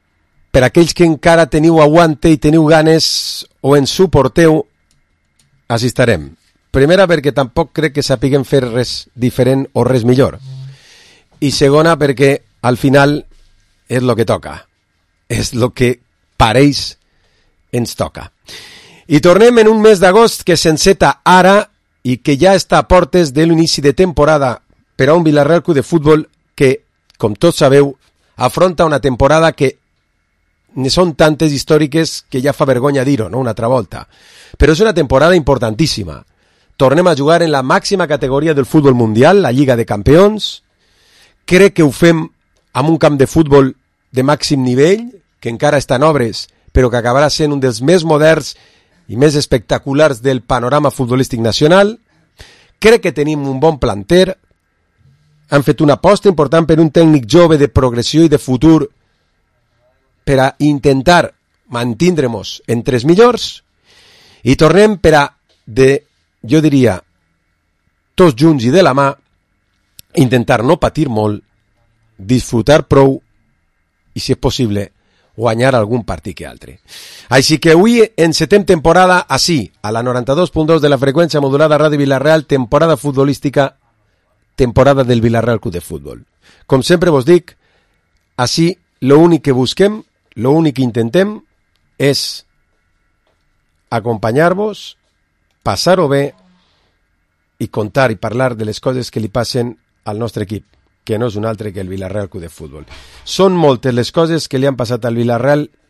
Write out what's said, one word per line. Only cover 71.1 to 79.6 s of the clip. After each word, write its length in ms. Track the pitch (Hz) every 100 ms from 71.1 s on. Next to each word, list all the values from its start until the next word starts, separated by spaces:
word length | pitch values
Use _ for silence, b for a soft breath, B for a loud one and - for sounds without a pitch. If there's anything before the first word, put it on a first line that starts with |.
| 107 107 104 - _ _ _ _ _ _ -
disfrutar 720 | 95 127 - 117 107 156 -
prou 300 | 139 139 135 _ _ _ _ _ _ _ _ _ -
i, 40 |
si 140 | -
és 80 | 127
possible, 480 | 131 - 117 104 92 _ _ _ _ -
guanyar 400 | 117 113 127 127
algun 300 | 104 123 104
partit 300 | 90 - 85
que 80 | 76
altre. 300 | 60 - - _ B B B B 131
Així 220 | - 156
que 140 | 165 160
avui 240 | 220 240 214 -
encetem 480 | 165 151 160 208
temporada 540 | 190 175 160 170 185 180 -
ací, 380 | 139 - 156